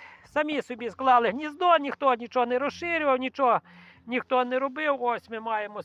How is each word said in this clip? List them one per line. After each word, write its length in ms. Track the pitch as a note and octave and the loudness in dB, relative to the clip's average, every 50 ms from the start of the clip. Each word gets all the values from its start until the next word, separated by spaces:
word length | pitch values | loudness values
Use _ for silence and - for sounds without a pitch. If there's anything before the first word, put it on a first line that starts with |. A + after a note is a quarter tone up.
| - - - - - | -20 -20 -20 -20 -20
самі 380 | - - D4 D4+ D4+ D4+ C#4 - | -6 -4 -2 -2 -2 -2 -4 -4
собі 280 | - B3 G#3+ A#3+ A3+ | -6 -10 -8 -8 -10
склали 400 | F3+ - C4 C4 B3 A#3+ A#3 G#3+ | -8 -2 4 4 6 6 6 2
гніздо, 460 | G3 C4+ D#4 D4+ D4 D4+ F4+ F4+ E4+ | 0 -2 -6 -10 -6 0 4 4 4
ніхто 380 | D#4 C#4 C#4 - - D4 C4+ B3+ | 4 4 0 -4 0 2 2 2
нічого 320 | A3 A#3+ A#3 - B3+ A#3+ | 0 -2 -4 0 0 0
не 120 | A#3 B3 B3 | 2 0 -2
розширював, 580 | C#4 D4 - - E4+ E4+ E4+ E4 D4+ C#4+ C4 | -2 -4 -6 -6 -6 -4 -2 0 2 2 2
нічого 440 | B3+ B3+ C4 - - C#4 B3 A3 E3+ - - - - - - - - _ | 2 0 -4 -2 0 2 2 2 2 0 -4 -18 -20 -20 -20 -20 -20 _
ніхто 380 | - A#3+ B3+ - - C4 B3+ B3+ | -6 -4 -4 -2 0 0 0 0
не 140 | B3 B3+ B3+ | 0 -2 -2
робив. 440 | C4+ C#4 B3+ D4 D#4 D4+ C#4+ B3+ B3 | -2 -4 -4 -4 -2 -2 -2 0 -2
Ось 280 | A#3+ A#3 G#3 - - | -2 -4 -4 -6 -10
ми 100 | A3+ A3 | -12 -10
маємо 400 | A3+ A3+ A3 G#3+ G#3 G#3 G#3 G#3 | -6 -4 -4 -4 -4 -6 -10 -12